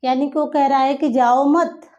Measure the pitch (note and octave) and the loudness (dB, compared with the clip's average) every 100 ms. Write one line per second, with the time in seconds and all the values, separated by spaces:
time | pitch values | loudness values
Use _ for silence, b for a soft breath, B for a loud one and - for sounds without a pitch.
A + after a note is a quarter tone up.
0 | B3+ C4 C#4+ D#4 D4 D4 C#4 C4+ C4+ C#4 | -2 -2 -2 -2 -4 0 0 2 0 0
1 | D4 A#3+ A#3+ B3 C#4+ D4+ E4+ - - | -2 0 2 2 2 2 0 -4 -20